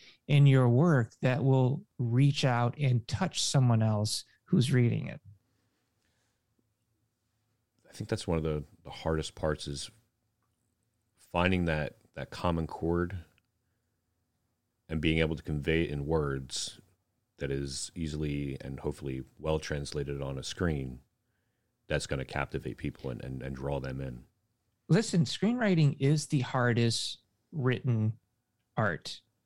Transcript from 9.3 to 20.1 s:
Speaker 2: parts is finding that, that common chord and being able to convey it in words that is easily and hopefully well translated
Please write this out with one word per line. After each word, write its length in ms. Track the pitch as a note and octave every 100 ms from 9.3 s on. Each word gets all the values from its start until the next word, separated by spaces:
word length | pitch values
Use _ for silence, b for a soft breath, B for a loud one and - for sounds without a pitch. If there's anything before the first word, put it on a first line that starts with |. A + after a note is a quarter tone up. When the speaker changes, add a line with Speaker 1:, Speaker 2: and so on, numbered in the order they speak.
Speaker 2:
parts 340 | - D2+ D2 -
is 220 | C#2 - - _ _ _ _ _ _ _ _ _ _ _ _ _
finding 340 | F2 F2+ F#2 E2+
that, 300 | D#2 C#2+ - _
that 160 | - -
common 360 | - F2+ E2 D#2+
chord 520 | - E2 E2+ F2 F#2 - _ _ _ _ _ _ _ _ _ _ _ _ _ _ _ -
and 120 | D#2+
being 160 | D#2+ D#2+
able 180 | D#2+ D2+
to 60 |
convey 400 | - D2+ C#2+ D#2+
it 80 | E2+
in 160 | D2 C#2+
words 760 | D#2+ C#2+ C2+ C2 - - - _ _ _ _ _ _
that 140 | C#2
is 420 | C2+ C#2 C2+ -
easily 600 | E2+ D#2+ D2+ D2+ C#2+ C#2 C2+
and 180 | C2+ C2+
hopefully 420 | D2+ - C#2+ C2 C2 -
well 200 | D#2 D#2
translated 640 | - D2 C#2 D2 C#2